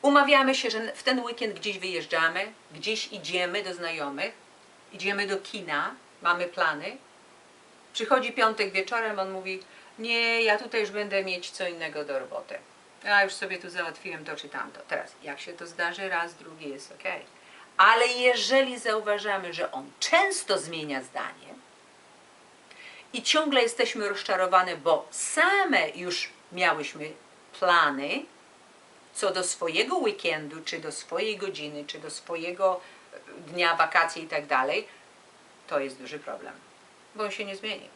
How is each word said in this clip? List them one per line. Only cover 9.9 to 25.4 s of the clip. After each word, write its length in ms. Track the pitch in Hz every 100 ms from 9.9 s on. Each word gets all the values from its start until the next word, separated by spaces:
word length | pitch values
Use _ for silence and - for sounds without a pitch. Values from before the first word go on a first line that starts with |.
| -
„Nie, 440 | 226 233 233 233
ja 160 | 226 208
tutaj 220 | 233 233
już 100 | 202
będę 340 | 202 202 196
mieć 260 | 190 180 -
co 180 | - 180
innego 360 | 170 160 151
do 140 | 143 135
roboty. 400 | 131 - - - - - - -
Ja 200 | - 202
już 80 | 196
sobie 260 | - 196 185
tu 120 | 175
załatwiłem 540 | 180 170 - 190 156
to 120 | 156 156
czy 120 | 143
tamto”. 320 | 135 - - -
Teraz, 240 | 156 - -
jak 180 | 151 143
się 120 | -
to 140 | 175 175
zdarzy 420 | 170 170 180 190
raz, 260 | 175 170
drugi, 360 | 170 165 160 151
jest 220 | 135 -
okej. 300 | - 190 165 - - - - - -
Ale 300 | 185 226 247
jeżeli 720 | 247 247 240 208 269 262 247
zauważamy, 760 | 233 220 208 208 208 196 180
że 180 | 165 -
on 180 | 262 277 -
często 580 | - 330 392 392 - -
zmienia 440 | 156 165 151 135
zdanie 520 | 127 123 117 - - - - - - - - - - - - - - - - - -
i 100 | 254
ciągle 400 | - 311 311 269
jesteśmy 460 | 233 - 226 226 202
rozczarowane, 680 | 202 - 190 185 185 180 170
bo 320 | 165 156 -
same 800 | - - -